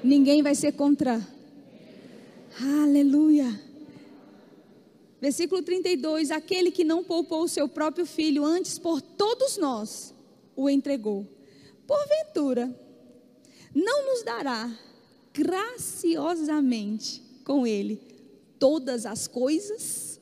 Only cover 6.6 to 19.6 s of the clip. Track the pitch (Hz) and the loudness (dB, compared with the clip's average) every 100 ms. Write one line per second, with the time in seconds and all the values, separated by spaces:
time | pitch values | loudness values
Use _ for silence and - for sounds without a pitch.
6.6 | 359 - 311 330 370 339 330 320 339 - | 2 2 2 2 0 -4 -2 -2 -2 -2
7.6 | 277 302 311 311 339 - 311 285 294 339 | -4 -2 -4 -2 -6 -2 0 2 2 0
8.6 | 370 - 339 311 - - 415 494 523 415 | -2 -6 -4 -4 -6 -2 -2 0 -2 0
9.6 | 294 226 214 - - - - _ _ - | -2 -2 -6 -12 -16 -20 -20 _ _ -2
10.6 | 277 277 277 277 214 202 202 - - - | 2 2 0 -4 -4 -6 -8 -18 -20 -20
11.6 | - _ - 571 571 622 622 - 285 247 | -20 _ -2 -2 0 -2 0 -2 0 0
12.6 | 247 247 - - - - _ _ _ - | -4 -8 -18 -20 -20 -20 _ _ _ -20
13.6 | - 269 392 571 539 508 440 453 277 233 | -6 -2 0 0 0 -4 -4 -6 -4 -4
14.6 | 233 226 - - _ _ _ - 311 370 | -6 -10 -18 -20 _ _ _ -4 -2 -2
15.6 | 440 494 - - 339 330 294 349 302 302 | -4 -8 -12 -4 -2 -2 -2 -2 -2 0
16.6 | 269 226 208 214 - - - - - 285 | 0 0 -4 -6 -8 -12 -18 -18 -2 0
17.6 | 240 208 202 214 - - - - _ _ | 0 -2 -4 -6 -12 -20 -20 -20 _ _
18.6 | 269 311 269 247 214 220 - 247 254 311 | 2 2 -2 -6 -6 -8 -8 -2 0 0